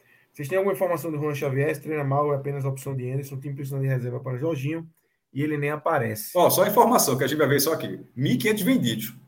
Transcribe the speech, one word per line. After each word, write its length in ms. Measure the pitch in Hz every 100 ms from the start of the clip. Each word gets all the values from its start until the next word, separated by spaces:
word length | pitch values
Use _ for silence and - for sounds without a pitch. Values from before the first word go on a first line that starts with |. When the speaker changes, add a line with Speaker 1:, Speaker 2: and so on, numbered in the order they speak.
| _ _ _
Speaker 1:
Vocês 160 | - 143
têm 100 | 190
alguma 160 | 196
informação 360 | 185 180 170 165
do 80 | 151
Juan 160 | 151
Xavier? 400 | 143 147 131 147
Se 60 | 151
treina 240 | 151 156
mal, 280 | 139 139 147
é 40 | 139
apenas 280 | 139 143 135
opção 280 | 135 -
de 160 | 135 123
Anderson, 240 | 135 139
o 60 | 135
time 140 | 143
precisa 240 | 139 139 139
de 80 | 135
reserva 340 | 131 123 123
para 160 | 131 123
Jorginho, 500 | 160 151 135 165 165 _ _ _ _
e 100 | 131
ele 140 | 151 147
nem 140 | 143
aparece. 600 | 151 - 156 113 107 -
Speaker 2:
Ó, 140 | 180 -
só 120 | -
a 60 | 208
informação 480 | 226 226 240 - 131
que 80 |
a 20 | 135
gente 120 | 151
vai 100 | 139
ver 120 | 139
só 120 | 131
aqui. 280 | 117 107 92 -
Mil 180 | - 147
e 40 | 240
quinhentos 260 | 214 214
vendidos. 520 | 185 262 - 214 - -